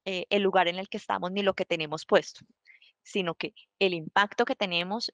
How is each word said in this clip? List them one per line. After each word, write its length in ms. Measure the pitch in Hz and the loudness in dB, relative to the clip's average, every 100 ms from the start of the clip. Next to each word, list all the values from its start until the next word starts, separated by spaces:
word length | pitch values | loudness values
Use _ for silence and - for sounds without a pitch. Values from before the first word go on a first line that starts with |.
| - | -6
eh, 200 | 185 - | -6 0
el 140 | 202 | 2
lugar 260 | 196 185 170 | 4 4 2
en 100 | 180 | 0
el 100 | 202 | -6
que 100 | 208 | -8
estamos 340 | - 196 180 | -4 -4 -2
ni 100 | 196 | -2
lo 120 | 196 | 0
que 100 | 190 | 0
tenemos 400 | 185 170 156 156 | 0 -2 -2 -8
puesto, 360 | - 196 - - - _ _ - _ _ | 2 2 2 -6 -20 _ _ -20 _ _
sino 320 | - 202 175 | -8 -4 -2
que 200 | 160 156 - - - | -4 -6 -10 -14 0
el 160 | 190 | 0
impacto 500 | 170 156 - 202 - | 0 0 2 2 2
que 100 | 240 | 0
tenemos 560 | 269 196 170 180 220 - | 0 -2 -2 -2 -4 -8